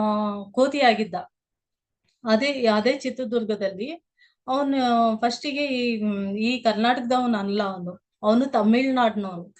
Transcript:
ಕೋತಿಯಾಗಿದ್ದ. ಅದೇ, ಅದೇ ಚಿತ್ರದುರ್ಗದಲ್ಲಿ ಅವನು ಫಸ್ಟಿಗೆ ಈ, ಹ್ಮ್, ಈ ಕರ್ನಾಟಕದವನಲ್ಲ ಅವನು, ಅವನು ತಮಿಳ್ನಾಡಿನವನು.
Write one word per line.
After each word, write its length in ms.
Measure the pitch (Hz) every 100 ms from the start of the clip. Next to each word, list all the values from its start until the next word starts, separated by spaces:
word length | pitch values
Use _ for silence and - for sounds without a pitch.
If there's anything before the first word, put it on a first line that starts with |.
| 214 214 208 202 202
ಕೋತಿಯಾಗಿದ್ದ. 640 | 240 269 285 254 214 208 170 - _ _ _ _ _ _ _ _ _
ಅದೇ, 420 | 233 220 277 269 226
ಅದೇ 260 | 214 226
ಚಿತ್ರದುರ್ಗದಲ್ಲಿ 1120 | 285 262 - 254 233 214 208 196 190 254 339 _ _ _ _ -
ಅವನು 280 | 269 285 277 247 233 226 220
ಫಸ್ಟಿಗೆ 500 | 240 240 302 277 285
ಈ, 340 | 254 240 226
ಹ್ಮ್, 360 | 208 202 196 202
ಈ 260 | 226 254
ಕರ್ನಾಟಕದವನಲ್ಲ 1000 | 233 202 233 254 240 254 247 214 202 202
ಅವನು, 420 | 196 185 175 180 _ _
ಅವನು 240 | 214 233 269
ತಮಿಳ್ನಾಡಿನವನು. 1080 | 240 208 233 269 262 233 208 196 175 180